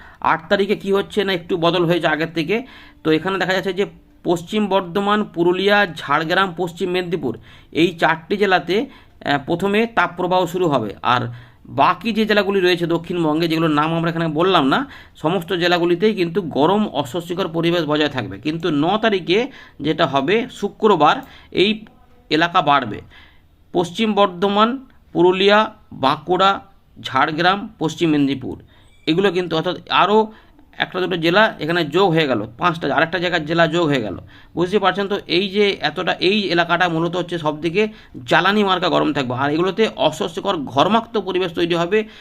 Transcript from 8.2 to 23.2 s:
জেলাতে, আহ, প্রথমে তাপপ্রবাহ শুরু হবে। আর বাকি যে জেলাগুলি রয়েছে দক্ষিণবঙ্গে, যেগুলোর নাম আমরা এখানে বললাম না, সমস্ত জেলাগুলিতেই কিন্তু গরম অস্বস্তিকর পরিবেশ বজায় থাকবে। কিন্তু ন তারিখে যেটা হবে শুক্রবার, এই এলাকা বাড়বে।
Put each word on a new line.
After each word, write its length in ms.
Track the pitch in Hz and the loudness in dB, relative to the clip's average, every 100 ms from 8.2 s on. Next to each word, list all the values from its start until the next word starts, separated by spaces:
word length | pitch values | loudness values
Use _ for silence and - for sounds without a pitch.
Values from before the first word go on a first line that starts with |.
| - 202 | -2 0
জেলাতে, 480 | 202 180 165 190 285 - - - - | 2 2 2 -2 -2 -10 -20 -10 -2
আহ, 120 | 143 147 | -2 -2
প্রথমে 400 | 170 196 208 226 | -2 0 0 0
তাপপ্রবাহ 600 | 226 175 170 180 185 175 | 0 0 0 0 0 0
শুরু 220 | 180 180 | 0 0
হবে। 260 | 135 107 - | 0 -2 -4
আর 200 | - 123 117 120 - - - | 0 0 -2 -10 -18 -20 -8
বাকি 460 | 123 151 175 226 | 2 2 2 -2
যে 140 | 214 214 | 0 2
জেলাগুলি 340 | 208 196 196 | 2 2 2
রয়েছে 260 | 180 175 170 | 2 2 0
দক্ষিণবঙ্গে, 600 | 165 165 180 160 151 170 | -2 -2 -2 0 0 0
যেগুলোর 220 | 160 165 | 0 0
নাম 240 | 147 156 | 2 0
আমরা 160 | 165 170 | 0 -2
এখানে 180 | 165 165 | -2 -2
বললাম 400 | 151 185 180 135 | 0 2 2 2
না, 220 | 190 277 - - - | 0 -2 -12 -20 -6
সমস্ত 380 | 151 190 170 | -2 -2 -4
জেলাগুলিতেই 600 | 185 175 175 175 170 214 | -2 0 2 2 2 0
কিন্তু 280 | 190 170 165 | 0 -2 -2
গরম 460 | 165 127 156 208 208 | -4 0 2 2 0
অস্বস্তিকর 600 | 135 - 180 165 180 180 | -2 -4 -6 -6 -4 -4
পরিবেশ 380 | 165 165 175 151 | -2 0 0 0
বজায় 240 | 151 151 | 0 0
থাকবে। 280 | 131 101 98 | -2 -8 -8
কিন্তু 340 | 151 165 175 | -6 -4 -2
ন 260 | 143 160 208 | 0 0 0
তারিখে 500 | 226 196 160 190 247 - - - | 0 0 0 0 0 -8 -20 -8
যেটা 240 | 143 156 165 | -4 0 0
হবে 420 | 139 135 220 247 | 0 0 0 -2
শুক্রবার, 640 | - 202 - 214 185 151 220 - - - | -8 -8 0 2 4 4 2 -4 -20 -8
এই 340 | - 196 214 - - _ - - | 0 0 0 -8 -20 _ -16 -2
এলাকা 320 | 156 170 185 | 0 2 2
বাড়বে। 400 | 147 143 120 101 - - | 2 2 0 -10 -14 -20